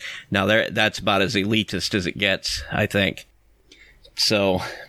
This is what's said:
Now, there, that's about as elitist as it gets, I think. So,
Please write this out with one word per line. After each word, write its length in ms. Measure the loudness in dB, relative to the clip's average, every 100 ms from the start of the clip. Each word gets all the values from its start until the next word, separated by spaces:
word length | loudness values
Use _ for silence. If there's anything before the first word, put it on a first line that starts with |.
| -10 -14 -4
Now, 140 | 0 2
there, 240 | 2 2
that's 300 | 2 0 0
about 220 | 0 2
as 140 | 2 2
elitist 580 | 2 0 0 -4 -2
as 140 | 0 -2
it 100 | 0
gets, 460 | 0 0 -4 -8 -6
I 140 | -2 0
think. 420 | 2 0 -2 -14 _ _ _ _ -20 -20 _ -18 -4
So, 460 | 0 2 2 2 -2 -10